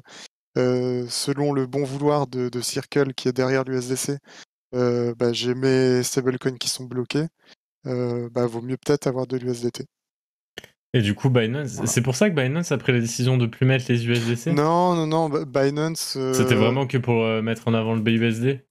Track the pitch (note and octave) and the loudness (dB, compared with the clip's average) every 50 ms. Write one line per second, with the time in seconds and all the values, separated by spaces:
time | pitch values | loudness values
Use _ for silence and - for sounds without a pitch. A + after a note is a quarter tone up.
0 | - - - - - - _ _ _ _ _ C3 B2+ B2 B2+ B2 B2+ B2+ B2 B2 | -6 -12 -20 -20 -20 -20 _ _ _ _ _ 0 2 2 2 0 0 0 -2 -2
1 | B2 A#2+ - - - C#3+ C#3 C#3 D3 D3 C#3 C#3 C3 B2 C3 C#3+ C#3+ C3 C#3 C#3 | -4 -4 -6 -4 -4 -2 -2 0 0 0 0 0 -2 -2 -2 -4 -4 -4 -4 -2
2 | D3 D3 D3 D3 C#3 B2+ B2 B2+ B2 B2 A#2+ B2 A2 - - C#3 - - - C#3+ | 0 2 2 2 0 -2 -2 -4 -4 -4 -4 -4 -6 -4 -6 -6 -8 -2 0 0
3 | C#3 C3+ B2 - - C3 B2 B2+ B2+ B2+ C3+ C3 B2+ C3 C3 B2+ B2 B2+ C3 B2+ | 2 2 -2 -2 -2 0 0 2 2 2 2 0 0 0 -2 -4 -2 -2 -4 -4
4 | - - C#3+ C#3 - - - - - - _ _ _ _ B2+ B2 B2 A#2+ A#2+ A#2+ | -2 -4 -6 -6 -8 -14 -20 -20 -20 -20 _ _ _ _ -2 0 0 2 2 2
5 | A#2+ A#2+ A#2 A#2 B2 A#2+ A#2 A2 A#2 B2 B2 B2+ C3 C3+ C3 C3 C3 B2+ B2+ B2+ | 0 -2 0 0 0 0 0 0 0 -2 0 2 2 4 4 4 4 4 4 2
6 | B2 - - C#3 B2 B2+ B2+ B2 - C3+ B2+ A2+ - - - - B2+ A#2+ B2 B2+ | 2 0 -2 0 0 0 -2 0 -4 -4 -4 -4 -4 -6 -6 -6 -8 -6 -6 -6
7 | A#2+ - - C#3+ D#3+ E3 - _ _ _ - _ _ _ _ _ - C3+ B2+ B2 | -4 -2 -2 -2 -2 -2 -6 _ _ _ -20 _ _ _ _ _ -8 -6 -4 -2
8 | B2 A#2+ A#2+ A#2+ A#2+ A#2 A#2 C3 B2 A#2+ A2+ A#2 A#2+ B2+ C3 - - - D3 - | -2 -2 -2 -4 -6 -4 -2 0 0 0 -2 -4 -6 -6 -8 -4 0 0 0 2
9 | - C#3+ B2 C3 B2+ B2 C3 B2+ B2 B2+ A#2+ A#2 A#2+ A#2+ - - C#3 - _ _ | 0 -2 -2 -2 -4 -4 -4 -4 -4 -4 -4 -2 -4 -4 -4 -6 -10 -14 _ _
10 | _ _ _ _ _ _ _ _ _ _ _ - - - _ _ _ _ - B2 | _ _ _ _ _ _ _ _ _ _ _ -20 -20 -20 _ _ _ _ 0 2
11 | G#2 G2+ G2+ - - C3+ B2 B2 A2 A2 B2+ D3 D3 A#2+ - - - A#2 - B2 | 2 2 0 2 2 2 4 4 2 2 0 -4 -6 -6 -6 -4 -4 0 0 0
12 | A2+ C3+ B2+ - G#3+ G#3 E3 C#3+ B2+ B2+ D3 E3+ E3+ - D3 A2+ - - B2 A#2+ | 0 0 0 2 2 2 2 0 0 0 -2 -2 -2 -2 -2 0 0 2 2 2
13 | A#2 A#2 - - B2 C3 C3 B2 A#2+ A2 - - B2+ B2+ C3+ C3 B2+ - A#2+ A#2 | 0 -2 -2 0 0 2 2 2 2 0 0 2 2 2 4 2 2 0 0 0
14 | A#2 A#2+ A#2+ A#2+ A#2 A#2 A#2+ A#2 - E3 D#3+ D3 D3 D#3+ E3+ F3 F3+ F3+ F3 E3 | 2 0 0 0 0 0 -2 -2 -2 0 0 2 2 4 4 4 4 2 2 2
15 | D#3+ D#3 D#3 E3 E3 D3+ C#3 D#3 D#3+ C3+ - C#3 C3+ C#3 D3 D3 D#3 E3 E3 - | 0 0 0 0 0 0 -2 -4 -4 -2 0 2 2 2 2 0 -2 -2 -2 -4
16 | - - - C3+ C3 C3 C3 C3 B2+ B2+ A#2+ G#2+ A2 A#2 B2+ C3+ C#3 B2+ - B2+ | -6 -6 -6 -4 -2 0 0 2 2 2 4 4 4 2 2 0 -2 0 -2 -2
17 | - A#2+ A#2 A2+ A2+ A2+ A2 A2 A2 A2+ A2+ A2+ - A#2+ A2+ A2+ A2 A2+ A2+ A2+ | 0 0 0 0 0 0 0 -2 -2 -2 -4 -2 -2 0 0 0 0 0 -2 0
18 | G#2+ A#2 A2+ A2+ A#2 A#2 A2 A2+ A#2+ C3+ C#3 B2+ - _ | 2 2 2 2 2 0 0 0 0 -2 -2 -2 -8 _